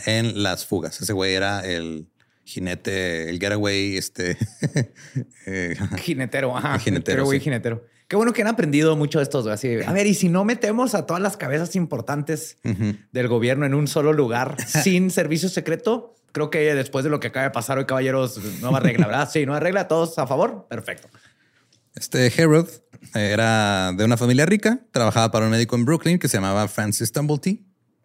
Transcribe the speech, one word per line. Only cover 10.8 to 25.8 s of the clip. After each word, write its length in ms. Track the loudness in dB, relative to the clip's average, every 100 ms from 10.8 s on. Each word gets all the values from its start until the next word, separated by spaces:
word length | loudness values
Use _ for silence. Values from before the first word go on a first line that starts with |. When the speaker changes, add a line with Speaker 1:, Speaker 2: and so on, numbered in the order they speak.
| 0 0
Speaker 2:
a 100 | -2
todas 160 | -2
las 140 | -2 -4
cabezas 400 | -4 -4 -2 -2
importantes 840 | -2 -4 -4 -4 -4 -6 -8 -8
Speaker 1:
Ujú. 320 | -4 -2 -2 -4 _
Speaker 2:
del 160 | -2 0
gobierno 380 | 2 2 0 0
en 80 |
un 140 | 0 0
solo 240 | 2 2
lugar 420 | 4 2 2 -2 -6
Speaker 1:
<laughs> 80 | -2
Speaker 2:
sin 460 | 2 4 4 2
servicio 380 | 2 0 0 -2
secreto? 680 | -4 -4 -2 0 -2 -4 _ _
Creo 180 | -6 -2
que 240 | 0 2 2
después 280 | -2 -2
de 60 | 0
lo 100 | -2
que 80 | -4
acaba 180 | -2 -2
de 60 |
pasar 260 | -2 -2 -2
hoy, 60 | 0
caballeros, 520 | 0 0 0 -2 -4 -10 -6
nueva 180 | 0 2
regla, 280 | 2 4 2
¿verdad? 220 | 2 0
Sí, 140 | 0 0
nueva 140 | 0
regla, 280 | 0 0 2
todos 280 | 2 0 -2
a 60 | -2
favor. 400 | 2 0 -2 -12
Perfecto. 400 | -12 -10 -12 -14 -20 _ _ _ _ _ _ _ -14
Speaker 1:
Este 320 | -4 2 2
Herold, 400 | 4 6 6 4 -6 _ -20 -8 -2
eh, 160 | 0
era 580 | 2 4 4 4 2 0
de 120 | 2 2
una 100 | 4
familia 280 | 4 4 4
rica, 340 | 4 2 0 -2
trabajaba 400 | 0 2 2 2
para 140 | 2 2
un 60 |
médico 240 | 2 2
en 80 | 0